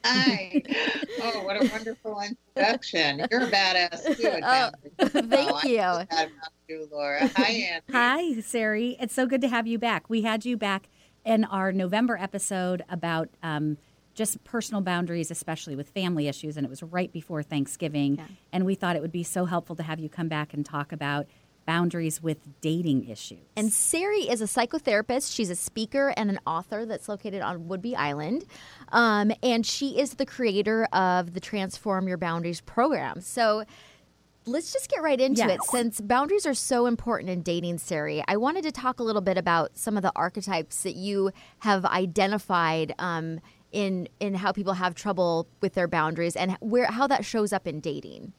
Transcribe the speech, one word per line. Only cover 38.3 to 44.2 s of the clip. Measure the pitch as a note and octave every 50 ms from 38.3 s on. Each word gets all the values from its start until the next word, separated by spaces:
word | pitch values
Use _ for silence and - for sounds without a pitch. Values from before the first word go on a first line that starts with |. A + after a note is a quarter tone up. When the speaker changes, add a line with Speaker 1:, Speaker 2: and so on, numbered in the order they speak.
| F#3 G#3
Speaker 2:
wanted | A3+ C4+ D#4+ F#4+ D#4
to | D#4 -
talk | - B3 B3+ B3+ -
a | A#3+
little | A3 A3 G#3
bit | F#3 G3 F#3+ F#3
about | F3 F3+ E3+ E3 D3+ - _
some | - - A3+ G#3 G#3
of | F#3
the | F#3 - -
archetypes | E3+ F3 - G#3+ F#3 G3+ F#3+ E3+ D#3+ - - - -
that | G3 - -
you | F#3 G3+ G3+ G3 F#3+ F#3+ F#3+ - - - - _
have | - A3 G3+ F#3+ F3+
identified, | - - F#3 F#3+ F#3 D#3+ - F#3+ G3 G#3 G#3 - - F#3+ F3 E3 D#3+ D#3+ D#3+ D#3+ D3 - -
um, | - F3+ E3+ E3 D#3+ E3 D#3+ E3 - - - _ _ _
in, | - G3+ G#3 G3 F#3+ F3+ F3 - _
in | _